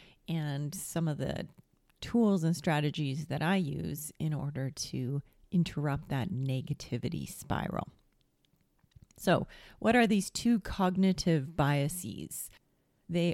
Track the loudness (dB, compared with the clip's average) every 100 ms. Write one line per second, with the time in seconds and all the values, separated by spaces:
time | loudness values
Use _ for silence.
0 | -20 _ -6 -4 -2 -4 -4 -8 -6 -2
1 | 0 0 -4 -4 -8 -12 -20 _ _ _
2 | -2 2 4 4 2 0 2 2 2 0
3 | -2 -2 -4 -2 0 0 0 -4 -6 -8
4 | -10 -6 -4 -2 -4 -4 -6 -6 -8 -4
5 | -2 -4 -6 _ _ 0 0 0 -2 -2
6 | -4 -4 -2 -2 -2 -2 -4 -6 -4 -4
7 | -4 -4 -8 -10 -4 -4 -2 -4 -6 -10
8 | _ _ _ _ _ _ _ _ _ -20
9 | _ -4 2 2 2 -10 -20 -2 4 6
10 | 6 4 0 0 2 2 0 0 2 4
11 | 4 4 4 2 2 0 2 2 0 -4
12 | -8 -10 -10 -10 -12 -16 _ _ _ _
13 | -4 0 2